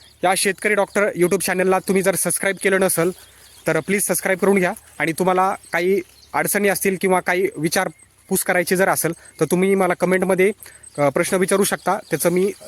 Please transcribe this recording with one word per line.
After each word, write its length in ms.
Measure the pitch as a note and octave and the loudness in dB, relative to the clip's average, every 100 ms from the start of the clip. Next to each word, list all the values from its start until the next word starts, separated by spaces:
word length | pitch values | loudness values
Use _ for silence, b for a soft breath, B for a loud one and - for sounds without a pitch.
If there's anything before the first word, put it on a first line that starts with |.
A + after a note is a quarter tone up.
| b _ | b _
या 100 | F3 F#3+ | -2 0
शेतकरी 360 | G3+ F#3 G#3+ | -2 -2 -2
डॉक्टर 360 | G3+ G3 G#3 G3+ | 0 0 0 -2
YouTube 320 | E3+ F3 F#3+ | 0 0 0
चॅनलला 380 | F3 F#3 F#3 F#3+ | -2 -2 0 0
तुम्ही 240 | F3+ F#3+ | 0 0
जर 120 | F#3+ F3 | 0 0
सबस्क्राईब 400 | F3 - G3 F#3+ | -2 -2 -2 -2
केलं 200 | G3 F#3+ | 0 2
नसेल, 300 | F#3 - E3+ - B B B - - | 2 0 -2 -4 B B B -8 -2
तर 120 | D#3+ | -2
प्लीज 220 | E3 G3+ | 0 -2
सबस्क्राईब 360 | - F3+ F#3+ F#3 | -2 -2 -2 0
करून 200 | G3 G3+ | 2 2
घ्या. 160 | F3+ A3 - - | 0 -4 -12 -6
आणि 120 | D3+ | -4
तुम्हाला 440 | D#3+ F#3 F#3 F#3+ - - | 0 0 2 2 -2 -6
काही 280 | E3+ F3+ G3 - _ - | -4 0 -2 -4 _ -8
अडचणी 340 | D3 E3 G3+ G3+ | -4 -2 0 0
असतील 300 | F3+ G3 F#3+ | 0 -2 -2
किंवा 180 | F#3+ F3+ | 0 0
काही 280 | F3+ F3+ F#3+ - | 0 0 -2 -2
विचारपूस 840 | E3 G3 F3+ - _ _ - F#3+ | -2 -2 -4 -6 _ _ -6 -2
करायची 320 | - F3+ F3 F3+ | 0 0 0 2
जर 140 | F#3+ | 2
असेल, 240 | D3+ D#3 C#3+ B - | 0 -2 -6 B -6
तर 60 | D#3 | -2
तुम्ही 240 | F3+ F#3+ G3 | 2 2 2
मला 180 | F3+ | 0
कमेंटमध्ये, 580 | F3 F3+ F#3 F#3 F3+ F#3+ G#3+ B B B - | 0 0 0 0 2 0 -2 B B B -2
अ, 120 | C#3+ | 0
प्रश्न 280 | D3+ E3+ F#3+ | 0 0 0
विचारू 260 | F#3 G3 | 2 2
शकता. 340 | G#3 F3+ - G3 | 0 -2 -2 -4
त्याचं 320 | - D3+ F3 | -4 -2 0
मी 220 | F3 G3 - | 0 0 -4